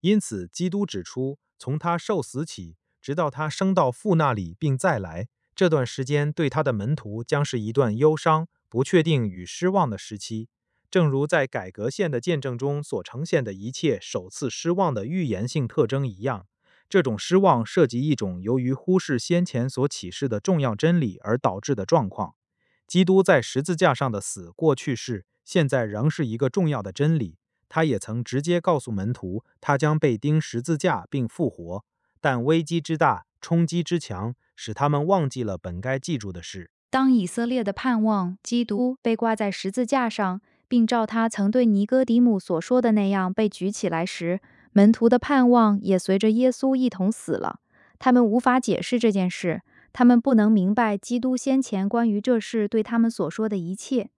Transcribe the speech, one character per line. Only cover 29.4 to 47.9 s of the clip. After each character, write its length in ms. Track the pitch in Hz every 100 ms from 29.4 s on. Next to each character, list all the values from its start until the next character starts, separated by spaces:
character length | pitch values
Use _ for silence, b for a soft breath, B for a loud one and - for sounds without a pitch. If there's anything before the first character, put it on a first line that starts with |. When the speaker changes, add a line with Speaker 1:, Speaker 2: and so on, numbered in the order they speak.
| _ _
Speaker 1:
他 160 | - 143
将 220 | 151 156
被 200 | 151 110
钉 220 | 143 156
十 220 | - 117
字 160 | 131 156
架 280 | 185 120 85
并 180 | 139 117
复 220 | - 147
活， 340 | - 85 95 _ _ _ _
但 200 | 143 123 127
危 180 | 165
机 160 | 156 170
之 160 | 151 160
大， 300 | 156 110 - _
冲 240 | - 170 170
击 160 | 175
之 180 | 160 175
强， 360 | - 92 110 123 _ _
使 160 | -
他 160 | 107 143
们 180 | 147 156
忘 220 | 190 143
记 160 | 131
了 140 | 110 92
本 240 | 92 87
该 160 | 117 135
记 180 | - 147
住 160 | 104
的 120 | 87
事。 260 | 85 95 85 _ _
Speaker 2:
当 200 | 262 269
以 140 | 247 180
色 200 | - 233
列 160 | 254
的 100 | 202
盼 300 | - 262 233
望、 340 | 220 208 180 185
基 200 | - 240
督 340 | 233 208 247 262
被 140 | - 226
挂 200 | 226 220
在 140 | 208
十 220 | 190 190
字 120 | 196
架 240 | 240 269 240
上， 320 | - 196 185 _ _ _
并 180 | 247 226
照 220 | 240 220
他 200 | 226 226
曾 220 | - 196
对 160 | 240 240
尼 220 | 202 208
哥 180 | 254 254
底 140 | 233
母 200 | 240 202
所 220 | - 165
说 180 | - 247
的 120 | 233
那 180 | 214 196
样 240 | 196 185
被 160 | 190 214
举 220 | - 185
起 180 | 208 190
来 160 | 165 180
时， 340 | - 170 185 b b b
门 200 | 202 202
徒 180 | 226 226
的 80 | 247
盼 320 | - 277 247
望 320 | 240 220 202
也 160 | 190 185
随 220 | - 190
着 100 | 220
耶 220 | 220 254
稣 240 | 240 269 262
一 120 | 254
同 240 | - 190
死 220 | 226 -
了。 260 | 147 - - b b b